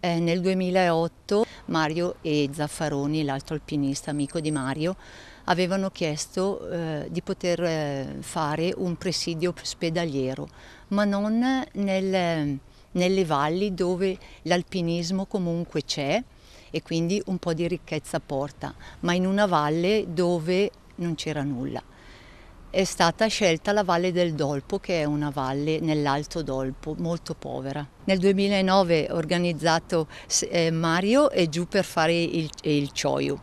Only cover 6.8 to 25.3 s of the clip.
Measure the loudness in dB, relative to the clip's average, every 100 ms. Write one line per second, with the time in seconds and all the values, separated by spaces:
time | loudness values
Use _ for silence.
6.8 | -4 -4 -4 -6 -6 -4 -2 0 0 0
7.8 | -2 -4 -6 -8 -8 -2 -2 0 0 0
8.8 | -2 -2 -2 -2 -4 -2 -2 -2 -10 -4
9.8 | -2 -2 -2 -2 -2 -4 -10 -14 -20 -20
10.8 | -4 0 2 0 0 2 2 0 -2 -4
11.8 | 0 0 2 2 2 2 0 -2 -8 -20
12.8 | -6 0 2 2 2 2 2 0 -2 0
13.8 | 0 2 0 -2 -10 -12 0 0 0 -2
14.8 | 0 0 -2 -2 -2 -2 0 -2 -2 -4
15.8 | -4 -4 0 0 -2 -18 -20 -20 -8 -8
16.8 | -2 -2 0 0 -2 -4 -2 -2 -2 -4
17.8 | -4 -6 -4 -8 -4 -4 -4 -6 -10 -10
18.8 | -18 -6 0 2 2 2 4 4 2 2
19.8 | 2 2 0 0 2 2 0 0 0 -2
20.8 | -20 -6 -4 -2 -4 -2 -2 -4 -4 -8
21.8 | -10 -20 -20 -20 -20 -20 -20 -20 -4 0
22.8 | 0 2 2 4 0 2 2 2 2 0
23.8 | 2 2 2 2 0 0 -2 -2 -4 -6
24.8 | -2 0 0 0 -2